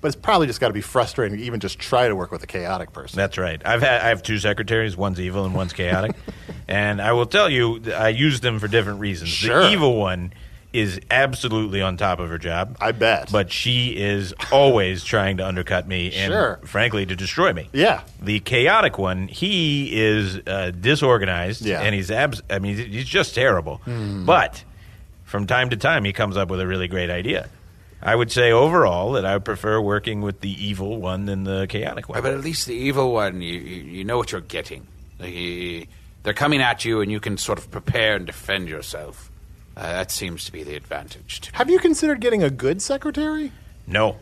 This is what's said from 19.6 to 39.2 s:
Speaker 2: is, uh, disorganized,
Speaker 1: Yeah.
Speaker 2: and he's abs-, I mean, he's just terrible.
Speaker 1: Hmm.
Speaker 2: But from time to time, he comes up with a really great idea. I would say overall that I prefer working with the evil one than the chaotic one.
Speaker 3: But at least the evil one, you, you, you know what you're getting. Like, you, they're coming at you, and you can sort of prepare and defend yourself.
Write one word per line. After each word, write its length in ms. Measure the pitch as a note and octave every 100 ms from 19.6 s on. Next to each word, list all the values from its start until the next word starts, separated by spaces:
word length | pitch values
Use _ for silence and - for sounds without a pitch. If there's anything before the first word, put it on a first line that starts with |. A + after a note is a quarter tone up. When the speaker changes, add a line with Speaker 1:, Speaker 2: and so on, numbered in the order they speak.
| D#3 C#3+ C#3 A2
Speaker 2:
is, 460 | A2 G#2+ G2 F#2+ -
uh, 260 | G2 F2+ F2
disorganized, 840 | G#2 D3 C#3+ A#2 F#2+ F2 F2+ A#2 A2
Speaker 1:
Yeah. 140 | F2
Speaker 2:
and 160 | G2+ G#2
he's 160 | F2+
abs-, 300 | A2 C#3+ A2 -
I 100 | G2
mean, 160 | G2 G2+
he's 300 | A#2+ G#2+ B2+
just 280 | F#3+ -
terrible. 440 | - C3 F#2 D#2 D2 -
Speaker 1:
Hmm. 400 | A#2+ G#2 G2+ F2
Speaker 2:
But 380 | E3+ G2 - - - - - - -
from 240 | - G#2 G2+
time 220 | B2+ B2+
to 80 | A#2
time, 260 | C#3 D#3+
he 80 | G2+
comes 240 | G2 G#2+ G2
up 140 | F#2
with 100 | F#2
a 80 | F#2
really 220 | F#2 F#2
great 200 | F#2+ F2
idea. 380 | F2 G2+ F#2 - - - - - -
I 120 | -
would 180 | A#2 A2+
say 200 | B2 A#2+
overall 640 | A#2 D3 F3 A#2 F2 G2
that 120 | C3 F#2+
I 120 | G2
prefer 400 | G2 G2 A2 A2
working 420 | G#2 G#2 A2+ G#2
with 200 | G#2 G2
the 100 | G2
evil 480 | F#2+ G2+ G2 G2 A2+
one 260 | F#2 F#2 G2+
than 180 | G2 F#2+
the 200 | F#2+ F#2+
chaotic 400 | G#2 D2+ - -
one. 120 | G#2+
Speaker 3:
But 120 | B2
at 80 | C#3
least 260 | D#3 D#3+ -
the 80 | A#2
evil 380 | C3+ C#3 C3
one, 280 | A#2 G2+ F#2
you, 120 | F2 F2
you, 240 | D#2 F2+
you 200 | C#2+ F2+
know 140 | F#2+ A#2+
what 160 | A2+
you're 80 | F#2+
getting. 440 | E2 E2+ D2+ C#2 - - - -
Like, 160 | F2+
you, 540 | F2 F2 F2 F2 E2+ E2 - - -
they're 100 | G#2+
coming 280 | G#2 D3 D3
at 220 | B2+ A#2 A#2
you, 140 | A2
and 80 | G2+
you 80 | G#2
can 160 | G#2+ G2
sort 200 | - G2+
of 140 | -
prepare 440 | G#2 - B2 A2 G2+
and 80 | E2+
defend 420 | - - G2 F2
yourself. 640 | D#2 C#2+ D2+ D2 -